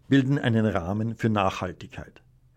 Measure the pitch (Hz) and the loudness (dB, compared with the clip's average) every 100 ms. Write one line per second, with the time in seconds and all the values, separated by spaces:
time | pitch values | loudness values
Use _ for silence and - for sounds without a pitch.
0 | - 135 131 143 123 113 107 95 85 104 | 0 2 4 0 2 2 2 0 -2 -4
1 | 113 113 117 104 95 - 90 82 92 - | -4 -2 0 2 0 -2 -8 -10 -16 -16
2 | - - _ _ _ | -18 -20 _ _ _